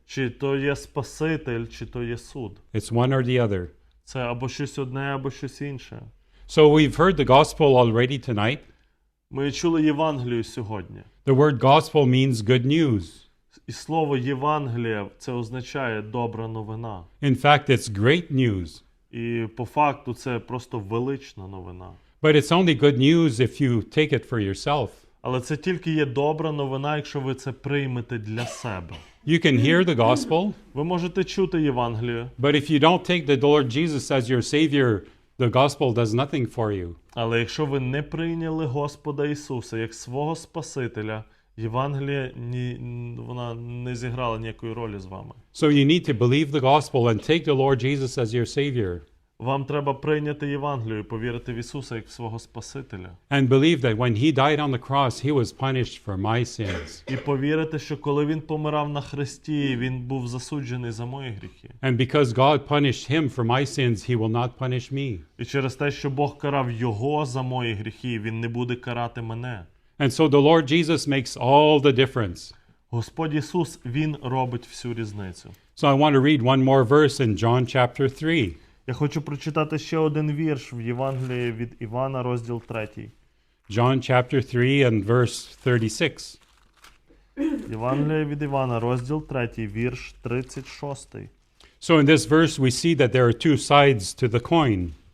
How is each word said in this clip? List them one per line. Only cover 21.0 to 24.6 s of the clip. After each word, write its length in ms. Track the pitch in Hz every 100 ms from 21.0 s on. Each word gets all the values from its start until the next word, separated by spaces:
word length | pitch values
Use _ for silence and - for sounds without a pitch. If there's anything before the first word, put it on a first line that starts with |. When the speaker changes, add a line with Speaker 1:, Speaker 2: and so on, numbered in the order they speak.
| 123 139 - - 95
Speaker 1:
новина. 420 | 95 92 90 90 90 _ _
Speaker 2:
But 140 | 156 151
it's 160 | 139
only 300 | 170 185 135
good 160 | 143 123
news 320 | 135 170 160
if 320 | 113 131 -
you 220 | 139 117 - -
take 160 | 151
it 160 | 135 -
for 100 | 120
yourself. 500 | 101 98